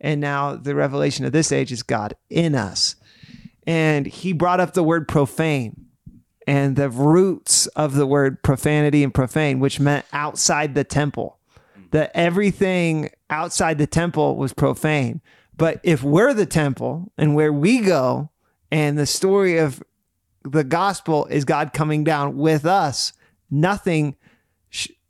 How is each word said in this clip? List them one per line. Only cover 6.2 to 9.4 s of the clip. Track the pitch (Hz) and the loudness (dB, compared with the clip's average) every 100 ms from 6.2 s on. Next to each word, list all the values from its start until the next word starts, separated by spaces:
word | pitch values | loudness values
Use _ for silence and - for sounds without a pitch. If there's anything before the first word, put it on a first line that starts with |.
| _ _ - | _ _ -2
and | 139 139 135 | 0 2 0
the | 139 | 0
roots | 120 143 170 190 170 - - - | 2 4 6 4 0 -2 0 0
of | - 151 135 | -2 0 0
the | 135 | 2
word | 143 139 131 | 2 2 0
profanity | - 131 151 151 147 147 | 0 0 2 2 4 4
and | 139 | 2
profane, | - 127 156 | 0 0 0